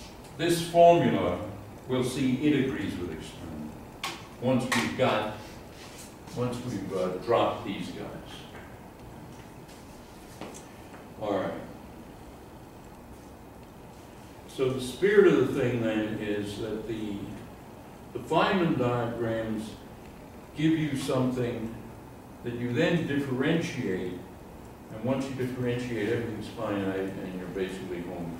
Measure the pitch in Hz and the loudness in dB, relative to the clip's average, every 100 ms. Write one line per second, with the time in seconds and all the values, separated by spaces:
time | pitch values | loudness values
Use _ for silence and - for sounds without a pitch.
0 | - - - - 170 165 - 170 170 170 | -16 -16 -14 -2 2 2 4 12 12 12
1 | 123 101 90 90 90 - - - - 127 | 8 4 2 0 -4 -10 -12 -14 -2 2
2 | 120 143 127 123 147 131 - - - - | 2 2 2 4 6 6 4 0 -4 -4
3 | 87 78 - - - 78 76 - - - | -4 -6 -10 -12 -10 -10 -10 -10 -14 -8
4 | - - - - 123 127 - 123 107 - | -8 -8 -12 -2 4 4 4 0 0 2
5 | 120 107 107 - - - - - - - | 4 4 0 -4 -10 -14 -14 -16 -16 -16
6 | - - - 120 123 123 123 101 90 95 | -16 -16 -12 -2 -2 -2 -6 -6 -4 -2
7 | 92 92 117 113 - - 101 92 - - | 0 -2 2 4 4 0 -4 -6 -6 -8
8 | - - - - - - - - - - | -10 -10 -12 -14 -14 -14 -16 -16 -18 -16
9 | - - - - - - - - - - | -16 -16 -16 -16 -16 -16 -16 -16 -16 -18
10 | - - - - - - - - - - | -18 -18 -16 -14 -12 -12 -16 -18 -16 -16
11 | - - 107 95 76 - - - - - | -16 -8 -2 0 0 -4 -10 -14 -14 -16
12 | - - - - - - - - - - | -16 -16 -16 -16 -16 -16 -16 -16 -16 -16
13 | - - - - - - - - - - | -16 -16 -16 -18 -18 -18 -18 -18 -18 -16
14 | - - - - - - 131 127 - - | -16 -16 -16 -16 -12 0 2 2 -4 2
15 | 190 208 180 139 123 - 120 120 110 107 | 6 10 12 10 6 4 2 2 2 2
16 | 107 107 104 104 101 98 - 110 110 110 | 0 -2 -2 -2 -2 -4 -4 -4 -4 -4
17 | 104 101 98 - - - - - - - | -4 -6 -6 -10 -12 -14 -16 -16 -16 -16
18 | - - 123 160 196 196 160 131 120 120 | -10 -8 2 4 6 6 4 4 4 2
19 | 117 117 117 110 110 107 - - - - | 0 0 0 0 0 -4 -6 -10 -14 -16
20 | - - - - - - 156 160 151 131 | -16 -16 -16 -16 -14 2 4 4 2 0
21 | 131 131 127 123 117 - 113 - - - | 2 4 4 2 0 -2 -4 -8 -12 -14
22 | - - - - 123 120 120 127 175 175 | -16 -16 -18 -10 -6 -4 -2 4 4 4
23 | - 143 127 123 151 170 - 127 101 90 | 2 0 0 2 4 2 2 -2 -2 0
24 | 90 87 - - - - - - - 110 | -2 -6 -10 -16 -16 -16 -16 -16 -14 -6
25 | 120 135 - 127 127 - 123 123 123 110 | -2 0 -2 -2 -4 -2 -2 -2 -2 -2
26 | 104 120 110 107 - 117 107 104 95 95 | 0 0 -2 -6 -8 -6 -2 0 0 0
27 | 95 98 95 92 87 90 92 95 92 87 | -2 -4 -6 -6 -6 -4 -2 -4 -6 -6
28 | 85 87 82 | -6 -6 -6